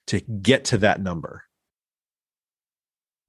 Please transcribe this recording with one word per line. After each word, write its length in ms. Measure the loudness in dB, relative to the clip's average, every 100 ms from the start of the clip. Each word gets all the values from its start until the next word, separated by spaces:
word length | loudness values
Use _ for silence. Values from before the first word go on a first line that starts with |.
| -4
to 120 | -4
get 460 | -4 -2 2 2 2
to 120 | 2
that 220 | 2 2
number. 440 | -2 -6 -10 -16 -20 _ _ _ _ _ _ _ _ _ _ _ _ _ _ _ _ _